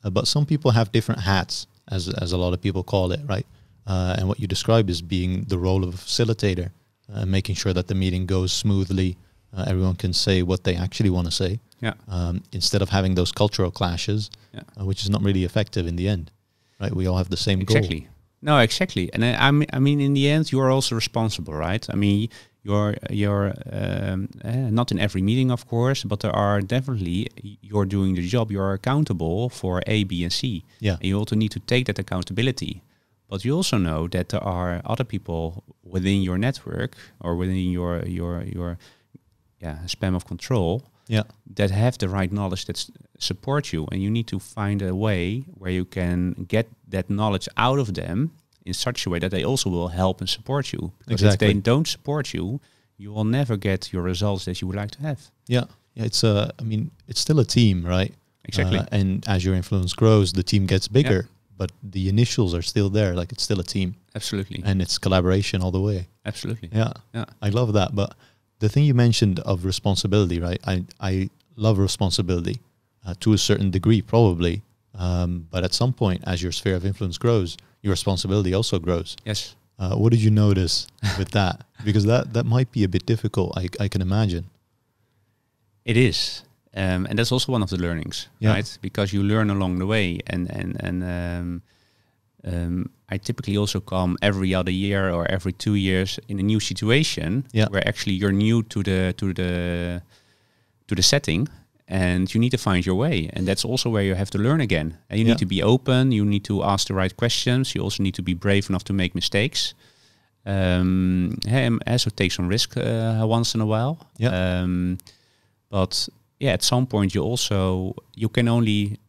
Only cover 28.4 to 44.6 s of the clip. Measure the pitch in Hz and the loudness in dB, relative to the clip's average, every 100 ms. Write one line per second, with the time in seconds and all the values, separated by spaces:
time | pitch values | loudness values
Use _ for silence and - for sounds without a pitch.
28.4 | 110 98 95 98 - 139 151 90 80 90 | 0 -2 -2 -2 0 0 0 0 0 -2
29.4 | 123 - 95 90 - 107 98 90 87 - | -2 -4 -4 -2 0 0 0 -2 -2 -2
30.4 | 131 92 - _ 107 87 92 98 107 107 | -4 -6 -10 _ -2 0 0 -2 0 0
31.4 | 110 - - 123 127 101 101 92 90 95 | -2 -4 0 0 0 -4 -4 -6 -4 -2
32.4 | 127 - - 95 _ _ _ _ _ 98 | -2 -2 -8 -10 _ _ _ _ _ -6
33.4 | 113 156 190 113 87 78 85 90 87 - | -2 -2 0 0 0 0 -2 -4 -2 -4
34.4 | 98 90 90 87 - 113 120 95 - 82 | -2 -4 -4 -4 -4 -4 -4 -6 -6 -4
35.4 | 82 87 - - - 90 92 98 92 92 | -4 -8 -18 -20 -6 -2 2 2 2 0
36.4 | 117 139 - 87 127 - - _ 85 85 | -2 -4 -8 -6 -6 -8 -20 _ -4 -2
37.4 | 92 92 92 90 87 85 90 87 87 87 | -2 -2 -2 -2 -2 -4 -6 -6 -6 -6
38.4 | 101 95 87 87 - _ _ - _ _ | -8 -8 -8 -8 -14 _ _ -20 _ _
39.4 | _ _ 85 76 87 - 95 90 - 85 | _ _ -12 -10 -10 -4 -2 -2 -4 -12
40.4 | - 123 85 107 - _ - 110 107 _ | -2 0 0 -2 -6 _ -2 -2 -2 _
41.4 | - 98 101 98 117 - 95 98 95 101 | -18 -2 0 4 2 0 -2 0 -2 -2
42.4 | 98 90 - 90 - - - _ - 92 | -4 -4 -6 -8 -10 -14 -20 _ -6 -6
43.4 | - 143 - - - 92 98 113 113 98 | -2 -2 -2 -6 -4 -4 -2 -2 -2 -6
44.4 | - - | -8 -4